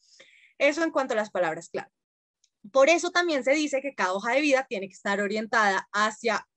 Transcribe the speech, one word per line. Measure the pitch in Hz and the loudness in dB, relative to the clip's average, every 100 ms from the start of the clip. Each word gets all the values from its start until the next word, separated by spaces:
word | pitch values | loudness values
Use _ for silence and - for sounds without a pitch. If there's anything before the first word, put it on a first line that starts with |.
| _ - - _ _ - | _ -20 -20 _ _ 0
Eso | 277 302 | 0 2
en | 330 | -2
cuanto | 302 262 | -2 -2
a | 220 | -2
las | 214 | -2
palabras | 190 170 160 - | -2 -2 -4 -8
clave. | 175 - _ _ _ _ _ _ _ 202 | -12 -12 _ _ _ _ _ _ _ -2
Por | 262 277 | 4 6
eso | 339 339 | 4 2
también | 349 349 294 247 | -2 0 0 0
se | |
dice | 302 302 269 | 0 0 -4
que | 277 240 | -6 -4
cada | 185 | -2
hoja | 196 233 | -2 -2
de | 262 | 0
vida | 302 262 262 | 2 2 0
tiene | 208 190 | -8 -10
que | - | -8
estar | 208 196 | -4 -2
orientada | 202 214 220 233 208 190 - | -2 -4 -2 2 2 0 -2
hacia | 208 214 - 226 202 - | -2 -2 -2 -2 -2 -6